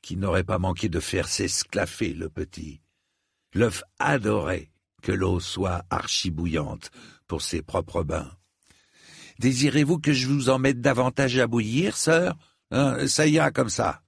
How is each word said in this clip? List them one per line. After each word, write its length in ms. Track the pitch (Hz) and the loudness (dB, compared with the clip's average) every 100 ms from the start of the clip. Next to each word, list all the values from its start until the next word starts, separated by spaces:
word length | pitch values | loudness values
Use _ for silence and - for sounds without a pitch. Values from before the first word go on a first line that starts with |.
qui 140 | - 92 | -8 -4
n'aurait 260 | 95 87 | 0 0
pas 160 | 90 95 | 0 0
manqué 280 | 92 87 110 | 0 0 -2
de 120 | 82 | -2
faire 280 | - 95 82 | -2 -4 -2
s'esclaffer 840 | - 95 - - 104 90 - 104 | -2 -2 -2 -4 -2 -4 -2 -6
le 160 | 78 80 | -4 -8
petit. 500 | 80 78 - 78 76 _ _ _ _ _ _ _ 90 | -8 -10 -10 -14 -16 _ _ _ _ _ _ _ 0
L'œuf 280 | 117 - - _ | 0 0 -14 _
adorait 720 | 139 143 107 107 78 92 - _ _ _ | 0 0 0 0 -2 -6 -8 _ _ _
que 100 | - | -4
l'eau 280 | 95 92 90 | 0 0 0
soit 440 | 90 - 95 87 - | -2 -4 -2 -4 -4
archibouillante 1000 | 85 - - 95 80 85 78 73 - - - - - _ | -4 -2 -4 -4 -4 -2 -2 -4 -10 -14 -20 -20 -20 _
pour 140 | 80 | -8
ses 220 | - 82 | -4 -6
propres 400 | 76 95 87 87 | -4 -6 -2 -4
bains. 280 | 78 80 69 - _ _ _ _ _ _ - - - - | -2 -4 -6 -16 _ _ _ _ _ _ -20 -20 -20 -2
Désirez-vous 560 | 117 127 143 135 143 170 | 0 2 2 4 4 2
que 160 | 151 | 2
je 140 | 135 127 | 2 2
vous 220 | 143 127 | 2 2
en 100 | 131 | 4
mette 220 | 131 123 | 2 2
davantage 580 | 131 123 127 - 135 127 | 2 2 0 2 0 2
à 80 | 120 | 2
bouillir, 500 | 117 107 123 190 - | 2 0 0 0 0
sœur ? 400 | - 165 180 170 _ _ _ | 2 4 2 -4 _ _ _
Hein, 380 | 127 139 127 139 | 2 2 2 0
ça 180 | - 156 | 2 4
ira 240 | 156 147 | 4 4
comme 220 | - 120 | 2 -2
ça. 320 | - 101 - | 0 0 -2